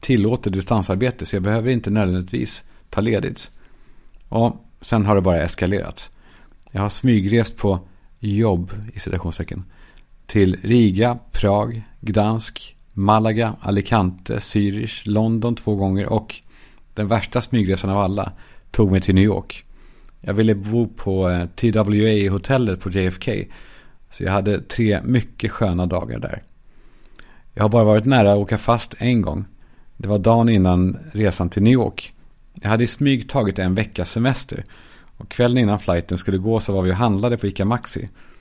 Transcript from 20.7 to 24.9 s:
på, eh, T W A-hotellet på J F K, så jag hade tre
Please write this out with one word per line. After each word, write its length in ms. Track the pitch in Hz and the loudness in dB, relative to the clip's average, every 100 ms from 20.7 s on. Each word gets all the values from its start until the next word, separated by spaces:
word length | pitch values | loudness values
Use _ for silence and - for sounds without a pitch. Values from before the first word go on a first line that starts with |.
| 117 107 | -2 -2
på, 400 | - 101 95 92 | -4 -4 0 0
eh, 180 | 90 87 | 0 -4
T 240 | - 117 | -2 0
W 580 | 110 101 104 110 104 98 | 0 2 2 2 2 0
A-hotellet 520 | 98 - 135 113 90 | -2 0 0 0 -4
på 100 | 95 | -4
J 160 | 95 92 | -2 -2
F 120 | 92 | -2
K, 80 | - 101 95 - - - - - - | -6 -6 -8 -14 -20 -20 -20 -20 -20
så 140 | - | -8
jag 80 | 92 | -2
hade 280 | 98 101 101 | 0 0 -2
tre 420 | - - 110 | -4 -2 0